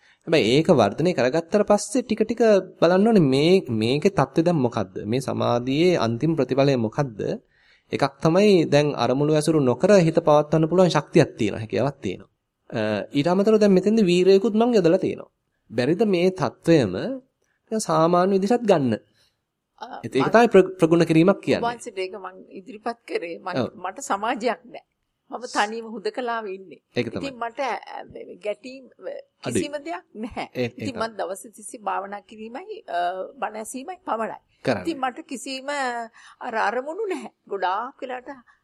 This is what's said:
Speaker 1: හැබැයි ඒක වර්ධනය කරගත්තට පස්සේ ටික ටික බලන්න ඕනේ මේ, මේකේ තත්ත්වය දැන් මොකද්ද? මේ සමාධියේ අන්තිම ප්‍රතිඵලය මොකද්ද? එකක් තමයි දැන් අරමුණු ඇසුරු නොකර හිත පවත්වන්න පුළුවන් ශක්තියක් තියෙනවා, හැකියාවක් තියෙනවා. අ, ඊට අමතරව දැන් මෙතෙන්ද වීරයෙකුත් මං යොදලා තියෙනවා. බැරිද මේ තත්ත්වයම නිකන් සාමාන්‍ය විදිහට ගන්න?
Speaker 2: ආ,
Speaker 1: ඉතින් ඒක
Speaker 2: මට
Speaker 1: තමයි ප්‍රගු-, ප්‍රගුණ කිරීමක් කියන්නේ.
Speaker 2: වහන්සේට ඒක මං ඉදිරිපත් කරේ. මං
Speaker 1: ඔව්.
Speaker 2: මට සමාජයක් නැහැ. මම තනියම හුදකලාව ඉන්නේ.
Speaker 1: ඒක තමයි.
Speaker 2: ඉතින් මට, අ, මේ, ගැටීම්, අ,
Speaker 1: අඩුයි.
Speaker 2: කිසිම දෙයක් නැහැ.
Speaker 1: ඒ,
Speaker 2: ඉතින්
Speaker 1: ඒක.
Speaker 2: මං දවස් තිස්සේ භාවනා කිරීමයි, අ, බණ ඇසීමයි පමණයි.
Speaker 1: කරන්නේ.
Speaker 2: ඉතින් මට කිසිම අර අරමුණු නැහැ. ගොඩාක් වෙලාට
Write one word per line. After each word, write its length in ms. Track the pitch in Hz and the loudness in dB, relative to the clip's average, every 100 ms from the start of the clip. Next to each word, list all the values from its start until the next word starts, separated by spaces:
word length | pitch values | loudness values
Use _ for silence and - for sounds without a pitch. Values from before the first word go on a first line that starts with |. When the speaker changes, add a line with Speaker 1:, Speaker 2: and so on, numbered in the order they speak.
| _ _ - | _ _ -2
Speaker 1:
හැබැයි 220 | 160 104 | 0 4
ඒක 160 | 135 160 | 2 4
වර්ධනය 420 | 147 101 - 170 | 4 4 2 -2
කරගත්තට 500 | 156 123 160 165 214 202 | 0 0 -2 -2 -2 2
පස්සේ 380 | 208 - 262 | 0 0 -4
ටික 180 | - 214 | -2 -4
ටික 200 | 214 233 226 196 185 - | -2 0 4 4 0 0
බලන්න 320 | 165 185 214 | 2 4 4
ඕනේ 180 | 220 143 | 4 4
මේ, 280 | 135 160 190 - | 4 4 2 2
මේකේ 420 | 110 113 143 196 | -2 0 0 0
තත්ත්වය 300 | 170 135 - | 0 0 0
දැන් 160 | 165 165 | 0 2
මොකද්ද? 360 | 123 113 107 - 104 | 0 -2 -6 -8 -4
මේ 160 | 123 | -4
සමාධියේ 760 | - 110 113 120 123 139 180 165 | -4 -4 0 0 0 0 2 2
අන්තිම 340 | 113 117 156 156 | 0 0 -2 0
ප්‍රතිඵලය 400 | 127 131 139 131 | 0 2 2 2
මොකද්ද? 420 | 110 - 139 101 107 214 - _ _ _ _ | 0 -2 -4 -4 -6 -6 -10 _ _ _ _
එකක් 220 | 110 139 - | -2 -2 0
තමයි 340 | 160 175 208 185 - | 2 4 6 4 4
දැන් 220 | 143 147 - | 2 2 0
අරමුණු 380 | 120 131 147 | 0 0 2
ඇසුරු 260 | 151 151 156 | 2 2 2
නොකර 320 | 127 117 190 202 | 2 2 4 6
හිත 200 | 165 160 | 6 2
පවත්වන්න 520 | 156 151 151 160 160 | 4 4 4 0 2
පුළුවන් 220 | 175 180 | 4 4
ශක්තියක් 400 | 147 - 165 131 - | 2 2 2 2 0
තියෙනවා, 260 | 104 92 | -4 -4
හැකියාවක් 360 | 110 104 135 - | -4 -2 -2 -4
තියෙනවා. 300 | 101 104 95 _ _ _ _ | -8 -8 -14 _ _ _ _
අ, 100 | 120 107 104 - | -6 -4 -4 -4
ඊට 180 | 139 143 | -2 0
අමතරව 300 | 185 202 220 | 2 4 4
දැන් 140 | 208 | 6
මෙතෙන්ද 260 | 185 196 226 | 4 4 2
වීරයෙකුත් 520 | 185 175 180 196 226 | 4 4 6 4 4
මං 160 | 214 240 | 2 2
යොදලා 280 | 226 165 - | 4 4 2
තියෙනවා. 300 | 117 87 - _ _ _ _ | 0 -6 -12 _ _ _ _
බැරිද 300 | 113 123 175 220 | -2 0 0 2
මේ 240 | 175 185 | 2 2
තත්ත්වයම 640 | 185 127 - - 165 107 92 180 262 - _ _ _ _ | 0 -4 -2 2 4 4 -2 -6 -10 -14 _ _ _ _
නිකන් 100 | 220 | -6
සාමාන්‍ය 500 | - 160 165 175 190 | 0 2 4 4 2
විදිහට 320 | 196 202 240 | 2 2 0
ගන්න? 300 | 226 175 131 104 - _ _ _ _ _ _ _ | 2 2 2 -2 -6 _ _ _ _ _ _ _
Speaker 2:
ආ, 180 | - - | -16 -14
Speaker 1:
ඉතින් 200 | - 131 | -6 -2
ඒක 80 | 147 | 2
Speaker 2:
මට 80 | 220 | 4
Speaker 1:
තමයි 140 | 240 | 6
ප්‍රගු-, 240 | 196 - - | 6 4 2
ප්‍රගුණ 280 | 165 170 165 | 2 4 4
කිරීමක් 340 | 160 180 - | 4 4 2
කියන්නේ. 240 | - 104 233 | 0 -2 -2
Speaker 2:
වහන්සේට 320 | 240 247 196 | -6 -10 -8
ඒක 160 | 185 190 | -8 -8
මං 220 | 185 190 240 | -16 -18 -20
ඉදිරිපත් 500 | 208 185 214 240 233 | -20 -18 -12 -10 -10
කරේ. 340 | - - 170 165 | -10 -8 -8 -10
මං 160 | 185 175 | -8 -4
Speaker 1:
ඔව්. 120 | 107 | -4
Speaker 2:
මට 240 | - 180 190 | -6 -12 -12
සමාජයක් 600 | - 196 220 247 233 208 | -6 -4 -2 -4 -4 -6
නැහැ. 220 | 240 - - _ _ _ _ | -10 -20 -20 _ _ _ _
මම 120 | 226 - | -14 -6
තනියම 400 | - 208 226 226 | -2 -2 -2 -10
හුදකලාව 580 | 220 202 262 240 226 214 | -10 -8 -6 -6 -6 -8
ඉන්නේ. 340 | 190 185 - _ | -12 -16 -20 _
Speaker 1:
ඒක 160 | - - | -6 -6
තමයි. 120 | - | -6
Speaker 2:
ඉතින් 160 | 277 240 | -10 -10
මට, 240 | 233 233 262 196 - | -10 -6 -6 -6 -10
අ, 120 | - | -16
මේ, 340 | - - - 180 | -16 -18 -18 -12
ගැටීම්, 460 | 208 202 254 269 247 | -10 -10 -12 -20 -20
අ, 260 | _ 185 - - _ | _ -16 -16 -18 _
Speaker 1:
අඩුයි. 160 | - | -6
Speaker 2:
කිසිම 220 | 240 294 294 | -4 -4 -8
දෙයක් 260 | 302 349 - | -10 -12 -14
නැහැ. 340 | 208 233 - 151 | -14 -12 -12 -12
Speaker 1:
ඒ, 160 | - 120 | -6 -8
Speaker 2:
ඉතින් 180 | - 113 | -6 -10
Speaker 1:
ඒක. 140 | 233 | -8
Speaker 2:
මං 100 | 226 | -10
දවස් 300 | 208 170 196 233 | -8 -10 -10 -14
තිස්සේ 320 | 202 208 247 | -20 -20 -12
භාවනා 400 | 196 185 196 202 | -8 -8 -8 -14
කිරීමයි, 560 | 190 214 220 254 392 403 - | -18 -18 -16 -16 -16 -16 -8
අ, 140 | 175 175 185 - | -6 -4 -6 -12
බණ 220 | 285 202 214 | -10 -10 -10
ඇසීමයි 420 | 220 254 285 359 | -12 -14 -14 -14
පමණයි. 400 | - 226 214 143 _ _ | -8 -6 -6 -10 _ _
Speaker 1:
කරන්නේ. 240 | - 101 | -6 -4
Speaker 2:
ඉතින් 140 | 90 277 | -6 -6
මට 200 | 262 254 | -8 -8
කිසිම 460 | - 233 277 262 269 294 254 240 226 - - - | -14 -14 -12 -12 -8 -6 -6 -6 -12 -18 -20 -16
අර 180 | 247 226 | -8 -4
අරමුණු 460 | 196 233 277 359 415 | -2 -2 -6 -8 -8
නැහැ. 260 | 302 220 - | -8 -10 -20
ගොඩාක් 520 | _ 196 180 196 247 - | _ -6 -4 -4 -6 -8
වෙලාට 320 | 254 254 247 269 _ _ | -8 -8 -12 -18 _ _